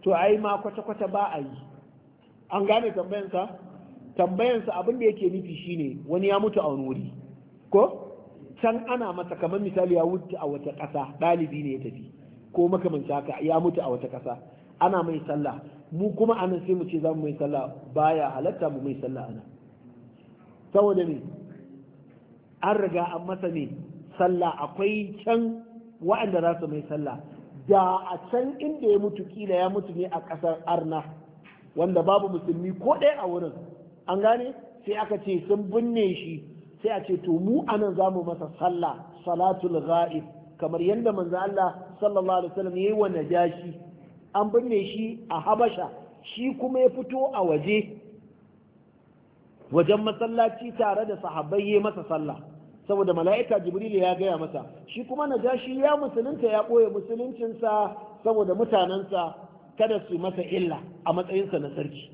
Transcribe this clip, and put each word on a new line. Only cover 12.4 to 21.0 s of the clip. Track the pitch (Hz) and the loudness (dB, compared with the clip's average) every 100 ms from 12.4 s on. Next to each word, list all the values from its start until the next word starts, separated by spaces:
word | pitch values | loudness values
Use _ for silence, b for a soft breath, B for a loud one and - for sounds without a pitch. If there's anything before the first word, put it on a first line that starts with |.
| - | -6
Ko | - 175 | 2 4
makamanci | 185 180 156 135 | 4 0 -2 -2
haka, | 143 143 131 | -4 -4 -4
ya | 151 160 | 2 4
mutu | 175 170 | 4 2
a | 143 | -2
wata | 123 127 | -4 -6
ƙasa. | 127 127 120 - B B - | -10 -8 -10 -12 B B 0
Ana | 185 190 | 2 4
mai | 170 160 151 | 0 -4 -4
sallah. | 147 143 120 - B - | -2 -2 -6 -14 B -10
Mu | 160 202 196 | -4 -2 2
kuma | 226 220 | 2 4
a | 185 | 0
nan | 180 185 | -2 0
sai | |
mu | 180 165 | -2 0
ce | 165 | 0
za | 160 | 0
mu | 156 | 0
mai | 151 139 | -4 -2
sallah, | 143 147 131 - - | -2 -2 -4 -10 -6
baya | 127 156 160 143 | 2 4 4 0
halatta | 131 160 180 160 | -2 -4 -2 -4
mu | 139 | -4
mai | 135 131 | -6 -6
sallah | 127 131 - | -6 -8 -10
a | |
nan. | 110 - - - - - - - - - - - - - | -14 -16 -20 -20 -20 -20 -20 -20 -20 -20 -20 -20 -20 0
Saboda | 196 208 185 | 4 4 4